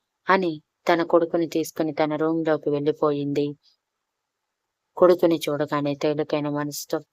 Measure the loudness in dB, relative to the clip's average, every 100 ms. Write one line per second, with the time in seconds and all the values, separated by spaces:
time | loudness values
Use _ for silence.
0 | _ _ 0 0 0 -6 _ _ 0 2
1 | 4 2 2 -2 -2 -2 -4 -4 -4 -2
2 | -2 0 -2 0 0 0 0 -2 -2 0
3 | 0 0 -2 -2 -4 -6 _ _ _ _
4 | _ _ _ _ _ _ _ _ _ 4
5 | 6 6 4 0 -2 -4 -2 -2 -2 -2
6 | -2 -2 -2 -2 -2 -4 -6 -8 -8 -8
7 | -8